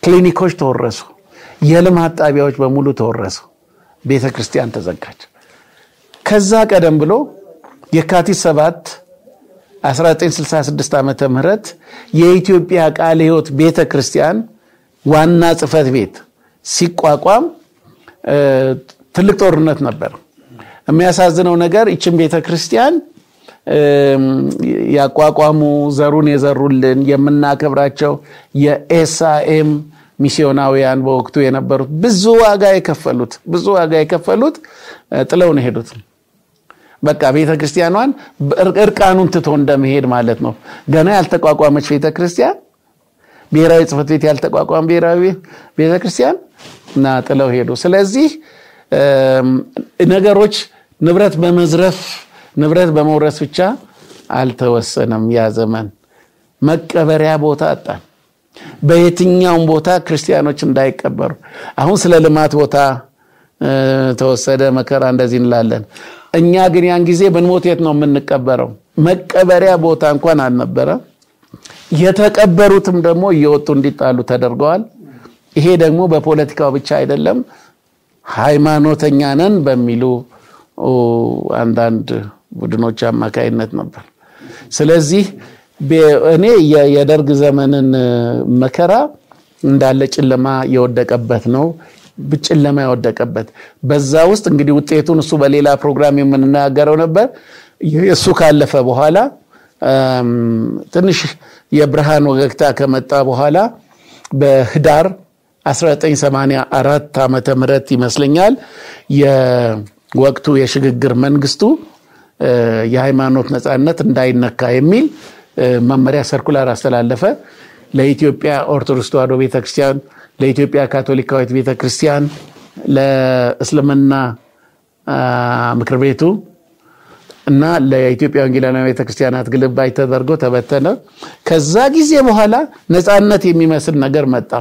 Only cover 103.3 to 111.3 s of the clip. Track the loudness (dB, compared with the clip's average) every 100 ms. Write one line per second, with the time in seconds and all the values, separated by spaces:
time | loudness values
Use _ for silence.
103.3 | 0 0 2 0 -4 _ _ _ -20 -8
104.3 | 0 2 2 2 0 2 2 0 -4 _
105.3 | _ _ _ -8 -2 0 0 0 0 0
106.3 | 0 0 -2 -2 -2 0 0 -2 -2 0
107.3 | 0 0 0 2 0 0 -2 -2 -2 0
108.3 | 2 2 0 -6 -20 -20 -20 _ 0 2
109.3 | 2 2 0 -2 -4 -10 _ _ 0 0
110.3 | 0 -2 0 0 0 -2 0 -2 0 0